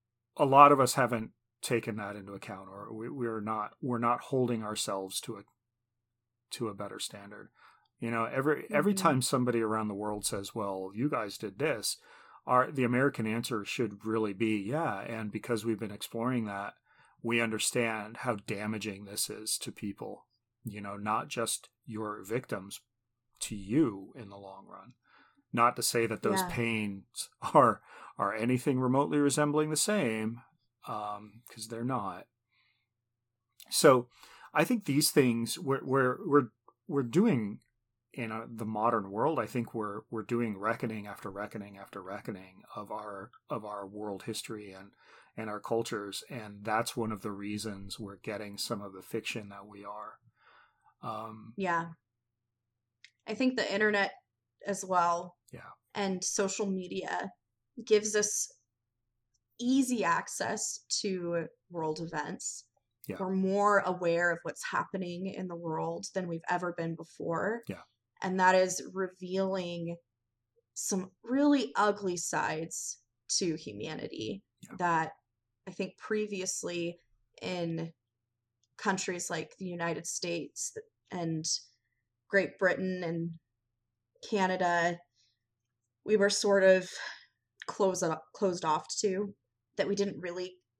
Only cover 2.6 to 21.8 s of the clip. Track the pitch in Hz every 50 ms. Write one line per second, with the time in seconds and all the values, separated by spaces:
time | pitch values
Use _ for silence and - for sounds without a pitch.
2.6 | 95 95 95 98 104 110 113 110 110 131 151 139 123 117 113 110 104 110 110 110
3.6 | 104 107 - _ - 135 123 117 120 120 120 123 - - - 131 127 120 120 110
4.6 | 110 107 107 104 - - 101 98 95 95 95 - - - 113 101 101 _ _ _
5.6 | _ _ _ _ _ _ _ _ _ _ _ _ _ _ _ _ _ _ - -
6.6 | 120 110 101 101 104 101 104 101 - - - 104 101 101 104 104 101 101 _ _
7.6 | - - - _ _ _ _ _ 113 113 117 117 113 117 - 131 135 151 151 -
8.6 | - - - 147 147 202 208 196 190 175 143 131 127 - - 131 123 123 117 117
9.6 | 113 107 110 107 110 107 101 98 104 104 104 104 95 - - 101 98 95 - 117
10.6 | 107 101 98 95 92 95 101 104 123 147 143 123 110 104 95 - - 104 95 101
11.6 | 135 160 135 110 98 - - - - - - - - - - - _ - 127 127
12.6 | 127 - 156 139 127 117 123 123 135 143 135 - 113 110 110 117 120 - 123 107
13.6 | 101 - - - 123 107 104 98 - 110 110 113 110 104 101 92 113 110 110 104
14.6 | 98 101 127 156 165 139 107 98 104 - 117 110 110 104 104 110 - - 123 110
15.6 | 104 117 113 98 113 101 101 101 - - - 117 113 123 131 123 113 104 101 98
16.6 | 101 104 - _ _ _ _ _ _ _ _ _ - 117 117 117 117 113 110 107
17.6 | - - - 127 117 113 113 110 104 107 117 - - 127 113 101 101 - 110 98
18.6 | 104 107 110 107 101 110 98 98 104 98 98 107 - - 107 104 110 110 - -
19.6 | - - - - - 104 98 - - 104 101 - - _ _ _ _ _ _ _
20.6 | - - 101 104 101 101 101 104 104 107 107 113 147 151 - 123 117 110 - -
21.6 | - - _ _